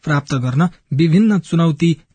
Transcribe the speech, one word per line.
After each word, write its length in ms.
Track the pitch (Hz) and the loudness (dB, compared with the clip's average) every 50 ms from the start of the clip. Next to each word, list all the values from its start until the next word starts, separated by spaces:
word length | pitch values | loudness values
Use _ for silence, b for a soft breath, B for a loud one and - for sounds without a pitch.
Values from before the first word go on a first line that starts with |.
| - | -6
प्राप्त 300 | 156 147 143 143 - 143 | -4 -4 -4 -2 -4 -4
गर्न 360 | 131 123 127 123 143 175 180 b b b _ 143 | -4 -4 -2 -2 0 -2 -2 b b b _ -2
विभिन्न 460 | 135 165 165 156 196 220 220 208 175 | 0 0 2 2 2 2 2 2 0
चुनौती 640 | - - 175 165 170 165 147 - 170 170 156 - - _ _ | -2 -2 -2 0 0 0 0 0 0 -2 -2 -2 -8 _ _